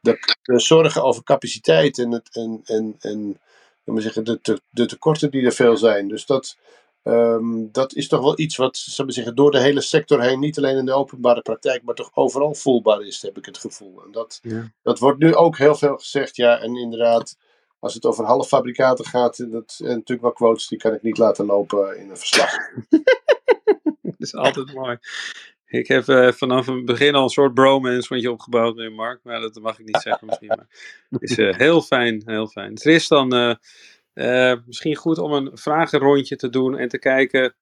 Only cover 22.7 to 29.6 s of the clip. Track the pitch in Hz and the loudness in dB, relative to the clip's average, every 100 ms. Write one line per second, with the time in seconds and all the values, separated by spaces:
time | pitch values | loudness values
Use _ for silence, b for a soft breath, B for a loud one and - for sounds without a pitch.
22.7 | - - 311 302 480 - 587 - 480 - | -14 0 2 4 0 2 -2 0 -2 0
23.7 | - 311 294 - - - - 135 139 135 | 0 -2 -6 -12 -10 -12 -2 -2 -2 -10
24.7 | 135 131 120 B B B B B B _ | -10 -10 -10 B B B B B B _
25.7 | 120 123 135 123 131 127 120 131 127 127 | -6 0 0 4 6 6 4 0 0 -2
26.7 | 127 123 120 143 143 131 - 139 123 135 | -6 -2 2 4 4 2 2 2 4 4
27.7 | 139 127 123 123 131 120 117 - 120 117 | 4 0 -2 -4 -6 -6 -8 -4 0 0
28.7 | 113 113 110 113 123 123 117 113 110 | -2 -12 -10 -10 -10 -12 -10 -10 -10